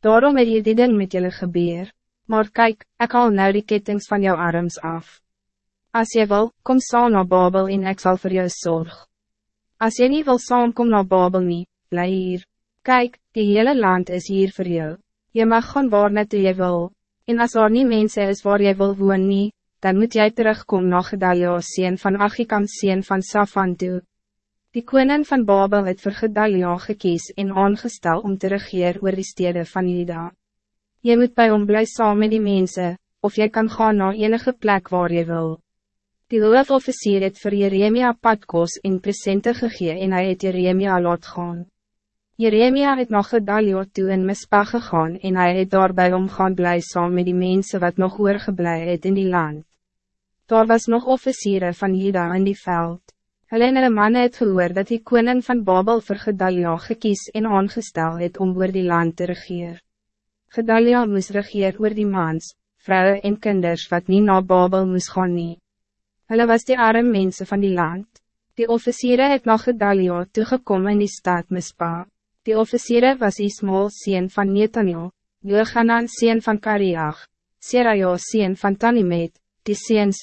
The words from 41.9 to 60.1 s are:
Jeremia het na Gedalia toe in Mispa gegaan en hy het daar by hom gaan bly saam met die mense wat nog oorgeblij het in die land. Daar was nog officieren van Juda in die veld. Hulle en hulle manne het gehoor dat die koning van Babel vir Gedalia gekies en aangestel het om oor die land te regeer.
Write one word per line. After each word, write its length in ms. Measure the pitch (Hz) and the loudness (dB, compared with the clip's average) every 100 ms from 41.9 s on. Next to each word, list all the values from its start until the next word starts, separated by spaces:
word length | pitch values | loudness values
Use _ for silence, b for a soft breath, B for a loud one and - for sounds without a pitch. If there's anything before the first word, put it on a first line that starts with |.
| _ _ _ _ - | _ _ _ _ -2
Jeremia 540 | 226 214 247 269 285 269 | 2 4 4 2 0 0
het 140 | 247 | 0
na 80 | 208 | -2
Gedalia 600 | 202 233 202 214 214 190 190 | 0 -2 0 0 0 -2 -4
toe 140 | - 190 | -4 -2
in 80 | 190 | 0
Mispa 380 | 185 196 - 208 | -2 -4 0 0
gegaan 540 | 208 240 - 170 160 180 | 2 -4 -2 -2 -2 -4
en 160 | 190 185 | -4 0
hy 120 | 180 180 | 2 2
het 140 | 190 | 0
daar 180 | 196 190 | 2 2
by 140 | 185 180 | 2 2
hom 160 | 185 190 | 2 -2
gaan 220 | - 190 185 | -2 -2 0
bly 220 | 175 175 | 0 -2
saam 380 | 170 180 175 180 | -2 -4 -2 0
met 80 | 175 | 0
die 80 | 180 | 0
mense 400 | 185 185 196 196 | 0 0 -2 -4
wat 160 | 175 175 | -2 0
nog 160 | 185 190 | -2 0
oorgeblij 680 | 202 202 - 185 170 165 165 | 0 0 -4 -4 -2 -2 -4
het 160 | 175 185 | -4 -2
in 80 | 196 | -2
die 80 | 190 | 0
land. 380 | 180 156 151 156 _ _ _ _ _ _ _ _ | 0 -2 -6 -16 _ _ _ _ _ _ _ _
Daar 200 | 220 226 | 2 4
was 200 | 226 - | 2 2
nog 180 | 233 247 | -2 0
officieren 680 | 262 - 254 202 190 180 | -2 -2 -4 -2 -2 -2
van 200 | 175 196 | -2 -2
Juda 280 | 185 196 190 170 | 0 0 -2 -2
in 120 | 185 196 | 0 -2
die 100 | 196 | -2
veld. 460 | - 175 170 175 _ _ _ _ _ | -4 -2 -4 -8 _ _ _ _ _
Hulle 140 | 226 247 | 0 2
en 100 | 262 | 4
hulle 140 | 254 | 2
manne 300 | 214 208 247 | 2 2 4
het 140 | 247 247 | 2 0
gehoor 320 | 226 185 175 | 0 2 0
dat 160 | 185 196 | -2 -4
die 140 | 233 | -6
koning 380 | - 240 233 247 | 0 2 2 0
van 160 | - 247 196 | 0 -2 2
Babel 340 | 185 202 233 | 2 2 0
vir 180 | - 202 | -2 -6
Gedalia 540 | - 196 185 180 170 165 | -4 -2 -2 0 -2 -4
gekies 460 | - 226 220 196 - | -6 -4 -2 -2 -4
en 120 | 220 220 | -6 0
aangestel 720 | 196 196 - - - 165 165 | 0 0 -4 -8 -4 -4 -4
het 180 | 175 180 | -6 -2
om 140 | 190 185 | -4 0
oor 160 | 185 | -2
die 140 | 190 180 | -2 0
land 300 | 170 165 165 | 0 0 -2
te 120 | 180 | -8
regeer. 520 | 180 - 175 175 170 _ _ _ | -8 -10 -10 -10 -16 _ _ _